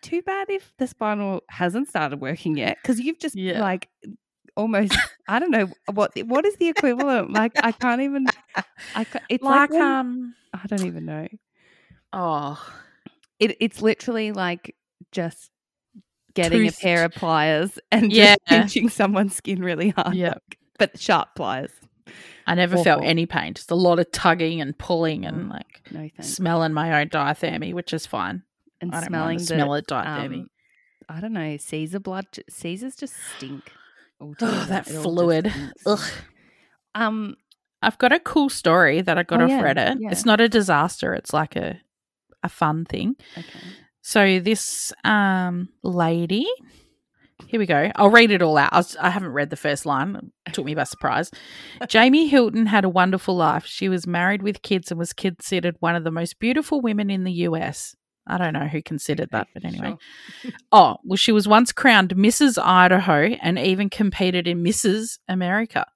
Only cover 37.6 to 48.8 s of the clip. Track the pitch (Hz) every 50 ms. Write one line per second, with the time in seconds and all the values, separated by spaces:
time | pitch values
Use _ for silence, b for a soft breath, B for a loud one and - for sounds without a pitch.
37.6 | _ _ _ _ - 220 226 _ - 247 269 349 - - - 320 285 277 - -
38.6 | - 175 160 180 175 143 143 165 185 180 165 170 175 - 170 - - 254 269 269
39.6 | 196 147 135 135 123 - 262 269 220 208 185 - - 233 214 214 233 233 208 233
40.6 | 202 185 165 143 151 180 - - - - - - - - - 151 156 - - -
41.6 | - - - 175 _ _ _ _ _ _ _ _ _ _ _ _ - 180 - -
42.6 | 170 151 156 160 165 - - - - 202 269 _ B B B 170 170 B B B
43.6 | 175 180 190 B B B B _ _ - - 220 202 196 190 185 175 196 - -
44.6 | - - - - - - - _ _ 226 214 208 202 196 190 185 185 180 180 175
45.6 | 180 - _ _ - 190 180 175 170 165 165 170 170 165 185 208 285 403 508 508
46.6 | b b b b b b b b _ _ _ _ _ _ _ _ - - - 226
47.6 | 208 170 170 143 151 202 - - 208 202 220 233 233 226 208 185 175 160 156 147
48.6 | 139 - - 175